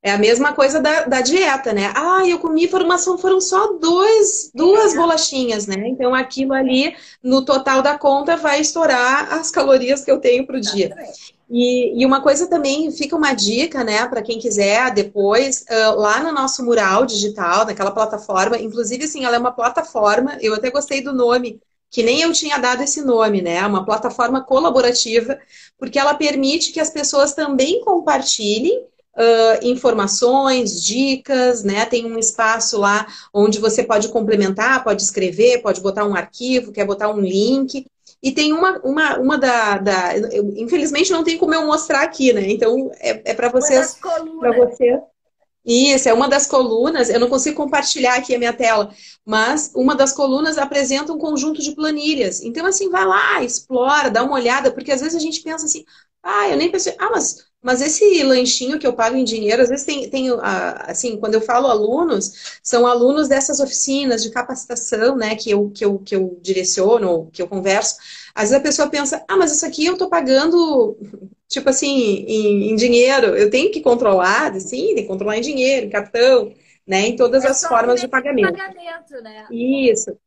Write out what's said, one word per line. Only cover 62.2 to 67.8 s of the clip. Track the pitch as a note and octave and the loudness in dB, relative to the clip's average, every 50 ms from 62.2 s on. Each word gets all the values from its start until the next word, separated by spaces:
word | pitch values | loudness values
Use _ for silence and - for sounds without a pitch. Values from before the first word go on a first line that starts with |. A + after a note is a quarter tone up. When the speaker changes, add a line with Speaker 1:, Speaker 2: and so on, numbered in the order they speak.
| G3 - - - - - - - _ | -4 -6 -10 -14 -18 -18 -18 -12 _
Speaker 1:
são | - - A#3+ A#3+ | 0 2 4 4
alunos | B3 B3 A#3+ A#3+ B3+ C#4+ D4+ D4+ | 4 4 4 2 2 2 2 2
dessas | C4 C#4 C4+ C#4 - C#4+ C#4 | 2 0 0 0 -2 -2 -2
oficinas | C#4 C4 - - - C4+ C4+ C#4 C#4+ C4 A#3 A3 A3 | -2 -2 -2 -4 -2 -2 -2 -2 0 0 -2 -2 -4
de | A3 | -6
capacitação, | A3+ B3 B3 - B3+ - - _ A#3+ A#3+ - - B3 G#3+ A3 B3+ C#4 | -6 -8 -6 -6 -10 -12 -10 _ -10 -8 -6 -4 -2 0 0 0 0
né, | B3+ G#3+ G#3+ A3 | -2 -2 -4 -4
que | G#3+ - A3+ | -6 -2 -2
eu, | G3+ G3+ G#3 G#3 | 0 0 0 -2
que | G3+ - A3 | -4 -4 -2
eu, | G3+ G3 F#3+ | -2 -2 -2
que | F#3+ - G3+ | -6 -4 -4
eu | F#3+ F#3+ F#3 F3+ F3 | -2 -2 -4 -6 -10
direciono, | _ F#3 F#3+ F#3 F#3 F3+ - G3 F#3 G#3 A#3+ A#3 G3+ F#3 E3+ E3 D#3+ D#3+ | _ -4 -2 -2 -2 -2 -2 0 2 2 2 2 2 0 -2 -2 -4 -8
que | _ - | _ -10
eu | F3+ | -8
converso. | F3 G3+ F#3+ F3+ G3 F#3+ G#3 | -8 -6 -4 -2 0 0 0